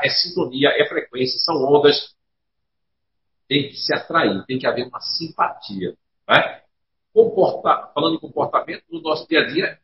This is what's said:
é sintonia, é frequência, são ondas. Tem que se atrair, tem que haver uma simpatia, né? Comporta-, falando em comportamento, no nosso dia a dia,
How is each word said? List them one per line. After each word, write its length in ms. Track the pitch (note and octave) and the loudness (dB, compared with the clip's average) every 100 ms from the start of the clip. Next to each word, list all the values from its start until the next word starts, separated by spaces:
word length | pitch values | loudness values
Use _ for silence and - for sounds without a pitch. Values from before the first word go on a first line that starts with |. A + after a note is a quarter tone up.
é 60 | C#3 | -2
sintonia, 640 | - F3 F#3 D3 C3 C#3+ | -2 -4 -2 -4 2 2
é 180 | - D3 | 2 0
frequência, 500 | E3 - B2+ C3 - | -2 -6 -4 -4 -4
são 160 | - D3+ | -2 0
ondas. 580 | C3 C#3+ C#3+ C#3+ - _ _ _ _ _ _ _ _ _ _ _ _ _ - | 4 6 6 4 -2 _ _ _ _ _ _ _ _ _ _ _ _ _ -4
Tem 220 | C#3+ C#3+ | -2 -2
que 80 | - | -6
se 180 | - | -4
atrair, 500 | C#3+ - E3 A2+ F#2+ - | -4 -2 0 2 0 -4
tem 120 | C3 | -4
que 80 | C3 | -2
haver 200 | A#2 B2 | -2 -6
uma 140 | - | -10
simpatia, 920 | - - E3 - F#2+ - - G2 F2+ - _ _ - | -8 -8 -8 -2 -2 -2 -12 -8 -8 -8 _ _ 2
né? 360 | B2+ - - _ _ _ _ _ | 2 2 -6 _ _ _ _ _
Comporta-, 760 | G#3+ A3+ F#3+ F3+ - E3+ C#3+ - | 4 4 4 2 2 0 0 -2
falando 220 | - D#3+ D#3+ | -2 -2 -2
em 40 | |
comportamento, 640 | D3+ D3+ C#3 C#3 - E3+ _ | -6 -4 -2 -2 -4 -12 _
no 120 | E3 | -10
nosso 260 | D#3+ D3+ - | -4 -4 0
dia 120 | D#3 | 0
a 60 | C#3 | 2
dia, 320 | D3 G#3+ - | 0 -4 -6